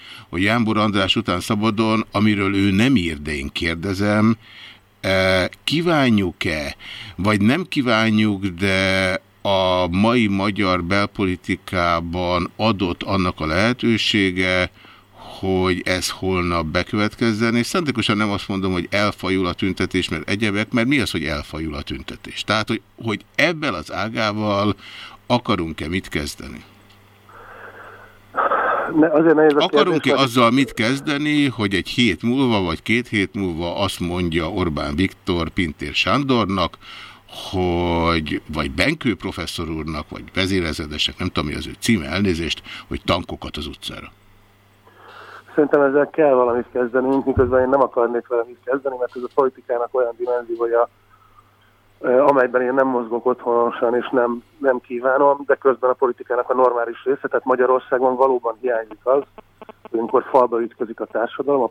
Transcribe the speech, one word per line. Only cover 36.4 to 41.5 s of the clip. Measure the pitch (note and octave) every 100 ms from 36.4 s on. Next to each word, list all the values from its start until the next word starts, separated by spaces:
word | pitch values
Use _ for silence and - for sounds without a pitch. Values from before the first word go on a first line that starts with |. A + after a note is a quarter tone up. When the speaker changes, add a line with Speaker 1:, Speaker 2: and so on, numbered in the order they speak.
| F#2+ F#2+ E2 - - - - - - - -
Speaker 1:
hogy, | F#2+ F2+ F2 F2 E2+ E2+ E2 D2+ - -
vagy | D2+ C#2+
Benkő | C2 A2 D#3+ C3 F#2
professzor | G2 F#2 E2 - E2
úrnak, | D#2+ D#2 D#2 -
vagy | - -
vezérezredesnek, | F2 F#2+ F#2+ E2 D2+ D2+ D2+ - -
nem | E2+
tudom, | -
mi | D2+